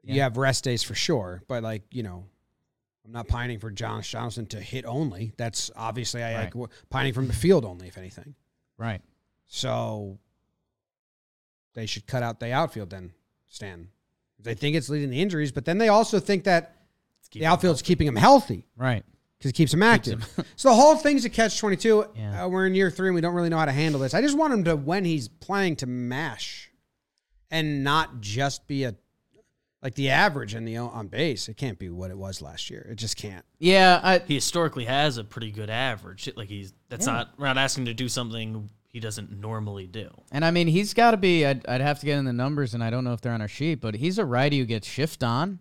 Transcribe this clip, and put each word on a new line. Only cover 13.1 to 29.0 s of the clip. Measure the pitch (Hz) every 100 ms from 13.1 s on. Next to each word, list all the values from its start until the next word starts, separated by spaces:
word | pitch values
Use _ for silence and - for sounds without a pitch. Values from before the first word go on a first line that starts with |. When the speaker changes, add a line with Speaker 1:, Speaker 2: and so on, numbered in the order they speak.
| _ _ _ _
Speaker 1:
Stan. | - 98 87 85 _ _ _ _ _
They | 110 113
think | 143 160
it's | 123
leading | 147 143
to | 127
injuries, | 202 160 147
but | 139 147
then | 185
they | 226
also | 208 214 202
think | - 196 196
that | 170 165 _ _ _ _ _
Speaker 3:
It's | _
Speaker 1:
the |
Speaker 3:
keeping | 156 156
him |
Speaker 1:
outfield's | 175 180 143
Speaker 3:
healthy. | -
Speaker 1:
keeping | 170 151
him | 107
healthy. | 196 277 - 95 - -
Speaker 2:
Right. | 127 113 - _ _ _
Speaker 1:
'Cause | 139
it | 123
keeps | 156
him | 160
Speaker 2:
Keeps | 220
Speaker 1:
active. | 226 - 117 - -
Speaker 2:
him | -
<laughs> | -
Speaker 1:
So | 269
the | 226
whole | 294 311
thing's | 294 277 220
a |
catch | - 220 -
twenty-two. | 208 185 226 214 214 -
Speaker 2:
Yeah. | 104 101 180
Speaker 1:
Uh, |
we're | 185 190
in |
year | 190 190
three, | - 190
and | 180
we |
don't | 165
really | 175 170
know | 160
how | 151
to |
handle | 135 160 143
this. | 131
I | 170
just | 285 285
want | 311
him | 233
to, | 170 156
when | 139 190
he's | 175 160 113
playing, | _ - 196 190 147
to | 127
mash | 123 123 131 156 - - - - _ _ _ _ _ _ _ _
and | 160 156 143
not | 139 151 156 127
just | 101 110 139 - -
be | 139 131
a, | 98